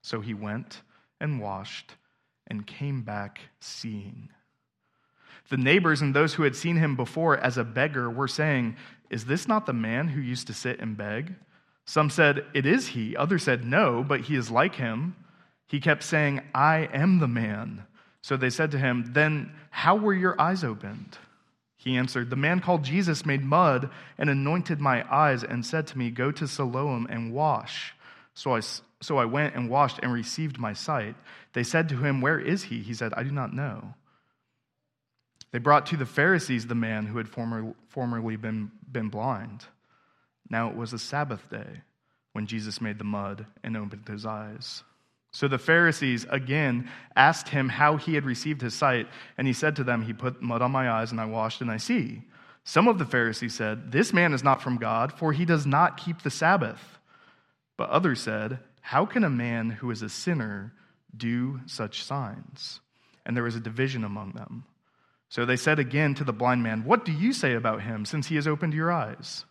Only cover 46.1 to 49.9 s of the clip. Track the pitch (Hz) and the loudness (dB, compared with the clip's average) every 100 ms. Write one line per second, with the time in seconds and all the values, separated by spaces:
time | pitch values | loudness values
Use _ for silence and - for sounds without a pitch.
46.1 | 120 123 139 131 143 147 123 123 - - | 0 -2 -4 0 0 2 0 -4 -12 -4
47.1 | - 135 165 - 143 131 117 151 151 - | 6 8 6 -2 0 0 4 4 4 0
48.1 | 151 139 120 151 147 123 110 143 123 107 | 0 0 -4 -4 -4 -4 0 2 2 -2
49.1 | - - - 131 123 156 151 127 | -10 -18 -2 0 2 0 0 0